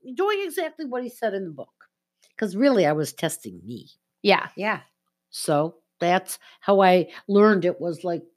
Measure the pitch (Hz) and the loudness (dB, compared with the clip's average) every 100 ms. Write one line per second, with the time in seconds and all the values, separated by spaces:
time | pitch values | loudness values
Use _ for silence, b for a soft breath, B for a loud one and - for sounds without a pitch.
0 | 254 254 392 415 381 311 320 320 294 247 | -12 -4 -2 -2 -4 -6 -8 -8 -10 -8
1 | 247 - 226 196 185 139 - _ _ _ | -8 -6 -6 -4 -8 -12 -18 _ _ _
2 | _ _ _ - 214 190 277 233 151 156 | _ _ _ -8 -6 0 2 4 2 0
3 | 143 - 160 - 110 90 92 120 - _ | -4 -6 -8 -8 -14 -18 -16 -16 -18 _
4 | _ _ 202 180 - - 202 180 - _ | _ _ 0 0 0 -8 -6 -6 -10 _
5 | _ _ _ - - 147 160 - _ - | _ _ _ -10 -2 -2 -2 -6 _ -6
6 | 170 185 185 - b b - 196 185 180 | 0 0 -2 -16 b b 2 4 6 6
7 | 160 B B 202 214 196 175 - 170 165 | 2 B B 6 6 6 0 -2 -6 -6
8 | 180 170 - | -6 -6 -8